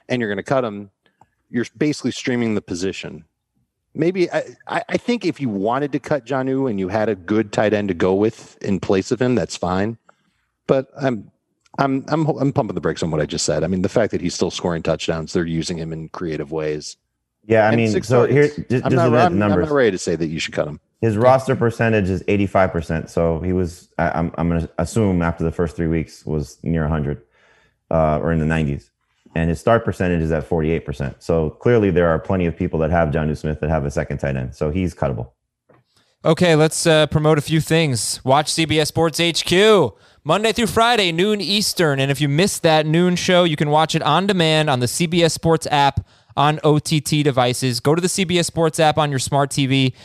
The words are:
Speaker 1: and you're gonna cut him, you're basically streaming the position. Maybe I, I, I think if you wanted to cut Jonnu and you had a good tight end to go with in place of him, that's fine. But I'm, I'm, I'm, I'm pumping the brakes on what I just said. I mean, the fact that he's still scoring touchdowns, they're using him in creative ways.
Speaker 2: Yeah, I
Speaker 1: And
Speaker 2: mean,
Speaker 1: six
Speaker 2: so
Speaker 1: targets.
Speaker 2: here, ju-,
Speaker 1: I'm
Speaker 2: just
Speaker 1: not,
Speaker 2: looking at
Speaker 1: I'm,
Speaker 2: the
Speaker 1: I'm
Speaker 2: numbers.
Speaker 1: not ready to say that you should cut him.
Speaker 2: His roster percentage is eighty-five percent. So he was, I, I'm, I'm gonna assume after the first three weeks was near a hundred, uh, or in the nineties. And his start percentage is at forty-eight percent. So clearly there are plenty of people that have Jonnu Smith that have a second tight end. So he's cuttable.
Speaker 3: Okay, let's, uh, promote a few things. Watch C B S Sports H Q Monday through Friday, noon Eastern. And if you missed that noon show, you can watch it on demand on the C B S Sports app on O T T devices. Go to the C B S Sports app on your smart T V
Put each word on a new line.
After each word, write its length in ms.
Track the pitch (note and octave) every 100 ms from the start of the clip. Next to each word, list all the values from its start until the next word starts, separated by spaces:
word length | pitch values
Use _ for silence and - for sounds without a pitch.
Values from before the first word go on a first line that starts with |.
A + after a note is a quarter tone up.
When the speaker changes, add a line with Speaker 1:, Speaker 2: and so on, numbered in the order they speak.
| -
Speaker 1:
and 120 | B2
you're 100 | A2
gonna 120 | G2
cut 220 | - C3
him, 260 | A#2 G2+ G2 _ _ _ _ _ _
you're 180 | A#2+ A2+ -
basically 320 | D3+ C#3 B2+
streaming 460 | - - A#2+ A#2 G#2
the 60 |
position. 640 | - E2+ F#2+ - D#2 D2+ - _ _ _ _ _ _
Maybe 360 | C#3 D#3+ F#3 F3
I, 120 | D#3 B2+ A#2+ -
I, 160 | E3+ -
I 80 | F3+
think 300 | - A#3+ F3
if 120 | -
you 120 | C3+
wanted 420 | G2 G#2 B2+ C#3+
to 60 | C#3
cut 260 | - D3
Jonnu 460 | A#2 C3+ C3 C3+ C3+
and 100 | G2
you 80 | F#2
had 220 | G#2+ G#2+
a 40 |
good 380 | F#2+ E2+ G#2+ G#2+
tight 220 | - G#2+
end 140 | G#2 G2+
to 60 |
go 200 | E2+ F#2
with 420 | F#2+ G#2+ - - -
in 180 | - F#2
place 300 | - G2 -
of 80 | A#2+
him, 140 | B2+
that's 200 | A#2 D#2+
fine. 440 | - F2+ F#2 G#2+ A#2 _ _ _ _ _ _ -
But 220 | C3+ - -
I'm, 320 | C3+ A2 - _ _ _ _ -
I'm, 280 | C#3 C3+ -
I'm, 180 | D3+ D3
I'm 260 | - C#3
pumping 200 | - A2
the 60 | F2+
brakes 220 | D#2+ D#2
on 80 | E2+
what 100 | D#2
I 60 | D2
just 180 | E2
said. 180 | - D#2
I 40 | D#2+
mean, 160 | F#2
the 80 | F#2
fact 220 | B2 G2+
that 100 | F#2
he's 120 | E2+
still 160 | - F2+
scoring 320 | - F2+ E2+
touchdowns, 520 | E2 D#2 - E2 D#2
they're 100 | F#2
using 320 | E2 E2 D#2 E2+
him 160 | D#2+
in 160 | D#2+ D#2
creative 420 | - F2 D#2 C#2+
ways. 460 | D#2+ D2+ D2+ - - _ _ _ _
Speaker 2:
Yeah, 220 | G#2+ A2 G#2+
I 20 |
Speaker 1:
And 80 | A#2
Speaker 2:
mean, 140 | A2+
Speaker 1:
six 180 | F#2+ G#2+
Speaker 2:
so 180 | B2 A#2
Speaker 1:
targets. 300 | C3+ D3 -
Speaker 2:
here, 80 | -
ju-, 60 | B2
Speaker 1:
I'm 140 | C3+
Speaker 2:
just 20 |
Speaker 1:
not, 160 | C3 E3
Speaker 2:
looking 80 | D3+
at 80 | F3
Speaker 1:
I'm, 120 | F3+
Speaker 2:
the 60 |
Speaker 1:
I'm 60 | G#3
Speaker 2:
numbers. 180 | F#3 D#3
Speaker 1:
not 60 |
ready 160 | C#3+ A#2
to 80 | F2+
say 180 | F#2+ D#2+
that 120 | D#2+
you 100 | D#2+
should 140 | -
cut 120 | E2+ D2+
him. 140 | D2+ _ _
Speaker 2:
His 140 | A2+ G#2
roster 380 | B2+ C3 C3+ G#2
percentage 520 | A#2 - A2+ A2 F#2
is 140 | F#2 -
eighty-five 420 | G2+ G2 G2 F#2
percent. 400 | E2+ D#2+ D#2+ -
So 300 | F2 E2 D#2+
he 120 | F2+
was, 360 | F#2 F2 F2 - -
I, 120 | E2+
I'm, 220 | - E2 -
I'm 100 | E2+
gonna 220 | E2+ E2 -
assume 420 | E2+ A#2 G#2 F2
after 220 | E2+ -
the 80 | E2
first 240 | E2+ E2
three 140 | - E2
weeks 360 | D#2+ D2+ -
was 340 | - D2+ C#2 -
near 220 | - E2
a 40 | D2+
hundred, 320 | D#2 C#2 D2 _ _ _ _ _ _ -
uh, 300 | E2 D#2 D2+
or 100 | E2
in 60 | D#2+
the 80 | D#2
nineties. 420 | D#2+ D2 C#2 - _ _ _ _
And 140 | D#2+ E2
his 100 | D#2+
start 260 | - A2+
percentage 380 | - - F2+ E2+
is 80 | D#2+
at 140 | D#2
forty-eight 400 | - E2+ D#2 D#2+ -
percent. 340 | C#2+ C2+ -
So 300 | - E2 D2+
clearly 400 | - A#2+ A#2+ G2+
there 160 | F2 E2+
are 140 | D#2+
plenty 260 | - F#2+ E2+
of 100 | -
people 220 | F2 D#2+
that 120 | D#2
have 160 | F2 D#2+
Jonnu 280 | D#2+ D#2 D2
Smith 220 | D#2 D2+
that 100 | D#2
have 140 | D#2+
a 60 | D2
second 280 | D#2+ D2 D2
tight 180 | C#2+ C2+
end. 180 | B1+
So 160 | - D#2
he's 240 | F#2 F2+
cuttable. 360 | - C#2 A#1 B1 _ _ _ _ _ _ _ _ _
Speaker 3:
Okay, 300 | D3+ E3 F3
let's, 320 | D#3 D#3 - E3
uh, 220 | D#3 D3
promote 280 | D#3 D3+ D3+
a 40 |
few 200 | C#3+ D#3
things. 640 | - D#3+ D#3 A#2 - -
Watch 280 | B2+ C#3 D3+
C 120 | -
B 140 | D#3 D#3
S 80 | D3
Sports 320 | E3 E3 D3
H 260 | E3+ D#3
Q 500 | - F3 G#3+ G3+ A#2+ - _ _
Monday 300 | C#3+ F#3 A3
through 160 | A#3 G#3+
Friday, 420 | A3 A#3 A#3 F3+
noon 300 | E3 G#3 G#3
Eastern. 580 | F#3 G#3 F#3+ - F3 C3+
And 140 | C#3
if 80 | C3+
you 80 | D3
missed 340 | D3 G3+ -
that 240 | E3 D#3 D#3
noon 300 | E3 F3+ F3+
show, 260 | - F3+
you 140 | F3 D3
can 140 | D3+
watch 260 | D3+ D#3 E3
it 60 |
on 260 | D3+ D#3 G3+
demand 420 | F#3+ D#3+ D#3 D3+
on 80 | B2+
the 80 | B2
C 200 | - E3+
B 180 | F3
S 100 | E3
Sports 320 | - E3 D#3+ -
app 340 | D3 C#3 - - _ _
on 240 | - D3 D#3
O 140 | D#3 D3+
T 220 | - D#3
T 220 | - D3+
devices. 580 | C#3+ B2+ B2 B2 C3 A#2
Go 140 | C#3
to 60 | E3
the 80 | F3+
C 160 | -
B 140 | F3 F3
S 80 | E3
Sports 320 | D#3+ D#3+ -
app 200 | D#3 D3+
on 120 | D3
your 80 | C3+
smart 320 | - C#3 C#3
T 160 | - C3
V 280 | C3+ C3 -